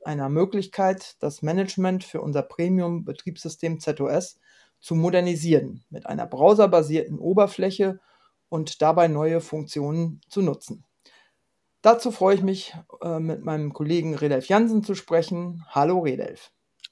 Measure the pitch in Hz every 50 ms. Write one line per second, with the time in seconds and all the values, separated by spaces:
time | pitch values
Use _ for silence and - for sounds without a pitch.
0 | - 151 151 143 135 135 147 160 190 196 - 196 190 - - 202 190 190 196 190
1 | - - - - - 147 - - 156 156 175 190 196 190 - 190 185 185 185 185
2 | - - - - - 151 143 139 - - - - - 185 185 180 175 170 170 170
3 | - 156 147 - - 180 170 - - 160 - - 170 165 160 156 - 156 147 -
4 | - - 147 185 185 - _ _ _ _ _ _ _ _ _ _ _ - 165 160
5 | 165 180 180 180 175 180 170 147 160 165 156 - - - - - _ _ 151 -
6 | - - - - - - 131 131 151 196 214 214 202 185 175 165 156 147 156 156
7 | 156 - 147 - - 170 190 202 202 196 - - 185 196 190 - 196 190 190 -
8 | _ _ _ _ _ _ _ _ _ _ 170 160 156 - - - 151 160 165 175
9 | 170 160 147 147 156 160 165 165 160 - 156 156 147 151 - 151 143 147 156 165
10 | 165 165 147 - _ _ - 202 190 151 135 - - - 110 - _ _ _ _
11 | _ _ _ _ _ _ _ _ _ _ _ _ _ _ _ _ - 220 233 233
12 | - 240 208 - 190 190 202 190 190 190 190 185 - - - 165 - _ - -
13 | - 170 160 160 160 160 165 - 160 165 156 151 151 143 - - 151 151 175 170
14 | 156 160 151 135 151 143 139 127 131 - 196 214 233 226 220 208 208 208 190 190
15 | - - 170 170 165 - 180 170 175 175 170 165 160 - - 139 147 170 185 185
16 | 165 139 127 - - - - - - _ _ _ _ _ _ _ - -